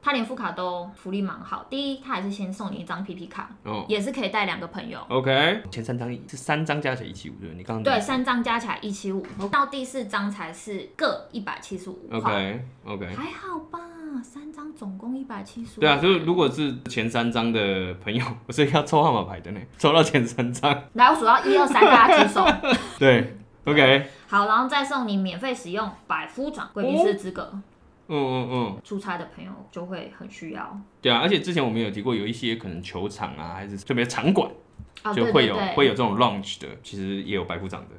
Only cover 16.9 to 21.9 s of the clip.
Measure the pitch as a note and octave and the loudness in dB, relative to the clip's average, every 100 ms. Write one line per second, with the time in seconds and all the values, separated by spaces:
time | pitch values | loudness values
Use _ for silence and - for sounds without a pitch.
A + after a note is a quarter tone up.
16.9 | - A2+ A#2+ A#2 A#2 A2+ A2+ G2 F#2+ F2+ | -2 0 0 0 0 2 2 2 0 -2
17.9 | F#2 G2+ A2 B2 A2+ - B2 C#3 D3+ D3 | -6 -4 -2 -2 -6 -8 2 4 4 4
18.9 | D#3+ D#3 A#2 G#2+ F#2 - G2+ F2+ - D#3 | 4 4 2 -2 -8 -10 -12 -12 0 4
19.9 | D#3+ D#3+ C#3+ A#2 - B2 B2 D3 C#3 - | 6 6 4 0 0 -2 0 0 0 -4
20.9 | A3+ B3 D#4 A3+ A#3 - G4 F#4+ - D#4 | 6 6 6 6 4 6 4 6 8 8